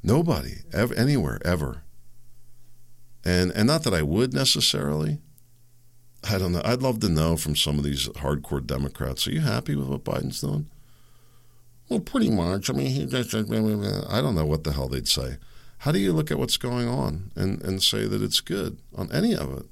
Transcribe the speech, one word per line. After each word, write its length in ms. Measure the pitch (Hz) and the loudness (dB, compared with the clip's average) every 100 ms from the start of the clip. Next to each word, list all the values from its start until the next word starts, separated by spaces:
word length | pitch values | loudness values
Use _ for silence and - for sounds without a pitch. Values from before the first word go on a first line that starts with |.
Nobody, 540 | - 135 170 95 65 - - | 4 4 4 2 -2 -10 -4
ever, 220 | - 117 | 0 0
anywhere, 440 | - 131 143 76 55 | 2 4 4 2 0
ever. 380 | 87 90 69 62 - - - - - - - - - - - - - - | 0 2 0 -4 -12 -16 -16 -14 -14 -16 -16 -16 -16 -16 -16 -16 -16 -6
And, 280 | 90 90 90 | 2 4 4
and 140 | 98 113 | 4 4
not 180 | 156 | 4
that 100 | 131 | 2
I 80 | 87 | 2
would 320 | 73 90 127 | 2 2 2
necessarily. 840 | 135 131 147 - 147 143 156 156 151 - - - - - - - - - - - | 2 2 4 2 0 0 0 0 -2 -8 -20 -20 -20 -20 -20 -20 -20 -20 -10 -2
I 100 | 98 | 0
don't 140 | 92 | 2
know. 100 | 87 | 0
I'd 180 | - 123 | 0 2
love 180 | 131 117 | 0 2
to 80 | 107 | 2
know 280 | 78 78 82 | 4 4 2
from 200 | 78 73 | 0 0
some 220 | 76 73 | 2 2
of 60 | |
these 240 | 71 69 - | 0 -2 -4
hardcore 560 | - 67 73 - 71 | -4 -2 -2 -2 -4
Democrats, 600 | 60 65 69 - 60 - - | -2 -2 -2 -4 -6 -2 -2
"Are 60 | |
you 80 | 156 | 0
happy 340 | 147 113 - | 2 0 -2
with 140 | - 135 | -4 -2
what 160 | 139 | -4
Biden's 360 | - - 135 - | -2 -4 -4 -4
doing?" 280 | 143 151 151 - - - - - - - - - - - - | -2 -2 -4 -14 -20 -20 -20 -20 -20 -20 -20 -20 -20 -20 -4
"Well, 120 | 233 | -4
pretty 300 | - 269 208 | -2 0 2
much. 380 | 104 85 98 - | 2 2 0 -2
I 60 | |
mean, 140 | 135 135 | -2 0
he 180 | 135 139 | -2 -2
just, 280 | 127 113 | -2 -2
I 60 | 110 | -2
don't 920 | 104 110 110 104 101 95 90 104 143 | 0 0 2 0 0 -2 -2 0 2
know 120 | 92 76 | 2 2
what 180 | 78 | 0
the 80 | 78 | 0
hell 160 | 71 67 | -2 -2
they'd 200 | 65 62 | -2 0
say." 300 | - 65 65 - - - - | 0 0 -8 -14 -18 -18 -4
How 140 | 143 | 0
do 60 | 175 | 2
you 140 | 196 | 4
look 180 | 160 156 | 2 0
at 80 | - | 0
what's 200 | - - | 0 0
going 280 | 127 123 120 | 0 0 0
on 440 | 127 120 80 98 | 0 0 -2 -6
and, 260 | - 98 98 | -2 0 0
and 200 | - 95 | -2 2
say 240 | - 107 107 | 2 2 0
that 160 | 101 | 0
it's 180 | 104 - | 0 0
good 380 | - 101 - - - | 0 -2 -2 -6 -12
on 160 | - 95 | -8 -2
any 240 | 147 226 | 0 2
of 180 | 208 67 67 | 0 -2 -6
it? 80 | - | -10